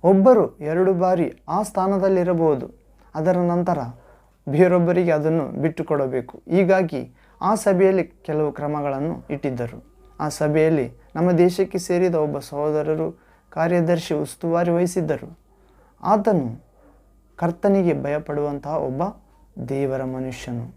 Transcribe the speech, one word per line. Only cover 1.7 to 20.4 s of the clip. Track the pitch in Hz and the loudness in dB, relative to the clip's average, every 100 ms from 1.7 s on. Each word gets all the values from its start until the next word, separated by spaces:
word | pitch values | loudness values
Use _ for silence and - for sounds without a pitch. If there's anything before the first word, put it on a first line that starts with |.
| - 185 196 190 190 175 175 165 139 120 - _ _ - | -2 0 2 2 2 2 2 2 2 -4 -16 _ _ -14
ಅದರ | 156 160 180 | -4 0 2
ನಂತರ | 175 175 180 165 120 120 - - _ _ - | 2 0 0 -2 -4 -12 -20 -20 _ _ -4
ಬೇರೊಬ್ಬರಿಗೆ | 147 185 180 170 175 175 | 4 4 4 2 2 2
ಅದನ್ನು | 156 151 160 131 139 | 0 0 0 -2 -2
ಬಿಟ್ಟುಕೊಡಬೇಕು. | 151 165 160 147 135 131 120 - - | -4 -4 -4 -2 -2 -4 -6 -14 -2
ಹೀಗಾಗಿ | 175 180 190 175 143 120 - _ _ | 0 4 2 0 -4 -10 -16 _ _
ಆ | 185 | -2
ಸಭೆಯಲ್ಲಿ | 214 - 185 190 190 | 0 2 4 4 2
ಕೆಲವು | 170 - - 151 151 | -2 -8 -6 -2 -2
ಕ್ರಮಗಳನ್ನು | 143 147 151 143 135 147 160 - | -4 -6 -4 -4 -4 -4 -6 -8
ಇಟ್ಟಿದ್ದರು. | 143 143 123 120 113 - _ - - | -6 -4 -4 -6 -8 -20 _ -20 -8
ಆ | 151 | -8
ಸಭೆಯಲ್ಲಿ | - 151 151 160 160 120 - _ 151 | -2 0 2 2 2 -2 -8 _ -2
ನಮ್ಮ | 175 | 2
ದೇಶಕ್ಕೆ | 170 180 180 190 190 | 4 4 4 -2 -2
ಸೇರಿದ | 180 175 185 | -2 0 2
ಒಬ್ಬ | 170 151 143 | 2 -2 -4
ಸಹೋದರರು | - 143 151 151 151 156 160 165 _ _ _ | -8 -4 -2 -2 -2 -2 -4 -8 _ _ _
ಕಾರ್ಯದರ್ಶಿ | - 165 180 165 170 170 | -4 0 2 2 0 0
ಉಸ್ತುವಾರಿ | 151 147 - 170 170 175 | -4 -4 -6 -2 0 2
ವಹಿಸಿದ್ದರು. | 170 180 180 156 143 - 165 _ _ _ _ _ _ | 2 0 -2 -2 -4 -6 -20 _ _ _ _ _ _
ಆತನು | - 208 202 190 123 113 _ _ _ _ _ _ _ - | 0 2 4 2 0 -8 _ _ _ _ _ _ _ -4
ಕರ್ತನಿಗೆ | 170 170 202 196 175 143 | -4 0 2 4 2 0
ಭಯಪಡುವಂತಹ | 139 147 147 147 147 143 143 160 | -2 -4 -4 -4 -2 -4 -6 -4
ಒಬ್ಬ | 139 131 185 - _ _ _ - 123 | -4 -4 -6 -6 _ _ _ -14 -6
ದೇವರ | 135 139 135 | -4 -2 -4
ಮನುಷ್ಯನು. | 131 131 131 123 | -6 -6 -8 -10